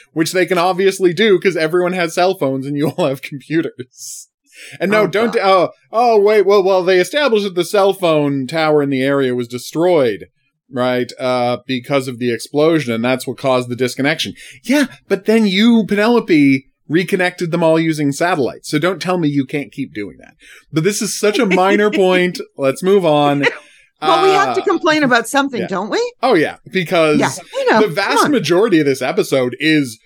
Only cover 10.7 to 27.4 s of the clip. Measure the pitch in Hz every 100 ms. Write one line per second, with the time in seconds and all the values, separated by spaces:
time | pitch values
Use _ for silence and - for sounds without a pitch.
10.7 | 127 127 127 120 - 131 127 123 123 -
11.7 | 131 120 143 131 120 123 113 - 143 160
12.7 | 165 120 113 120 127 135 117 135 127 123
13.7 | 120 123 - 139 156 - - - 127 -
14.7 | 294 262 - - 196 202 226 214 185 233
15.7 | 226 185 202 214 240 226 156 139 131 -
16.7 | _ - 160 185 190 180 180 175 170 165
17.7 | 165 165 151 143 139 170 170 110 65 -
18.7 | 151 175 175 180 180 151 143 135 147 107
19.7 | - 131 104 98 67 - _ - - _
20.7 | 147 175 208 208 - 208 208 214 185 185
21.7 | 202 208 208 185 180 180 175 - - 135
22.7 | 135 185 202 170 147 147 143 139 - -
23.7 | _ _ _ 156 330 392 381 381 370 -
24.7 | 339 330 302 269 240 226 277 277 240 180
25.7 | 185 202 349 480 - 254 185 127 85 147
26.7 | 185 165 180 156 151 175 -